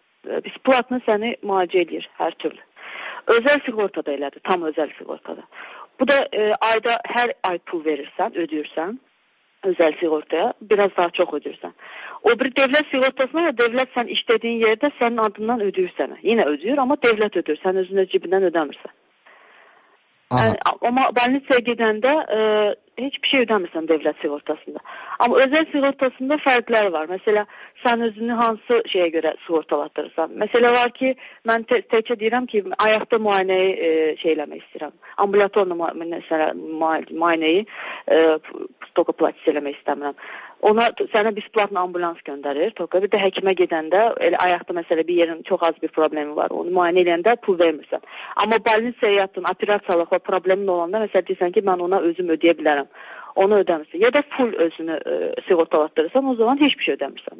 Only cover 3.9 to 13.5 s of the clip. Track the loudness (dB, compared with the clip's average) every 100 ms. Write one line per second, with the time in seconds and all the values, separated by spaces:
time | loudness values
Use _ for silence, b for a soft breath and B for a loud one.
3.9 | -4 -6 -6 -6 -8 -2 -2 -2 -4 -4
4.9 | -6 -14 -14 -12 -16 -16 B B B B
5.9 | -2 2 2 0 0 0 0 0 0 0
6.9 | -2 -2 -2 -2 -2 -4 -4 -6 -6 -2
7.9 | -4 -6 -6 -4 -4 -6 -6 -8 -8 -8
8.9 | -8 _ _ _ _ _ _ -2 2 2
9.9 | 2 0 -2 -2 -2 -2 -4 0 2 2
10.9 | 2 0 0 -2 -4 -8 -12 -16 -18 B
11.9 | B B B 2 2 2 2 2 2 0
12.9 | 0 0 0 -2 0 0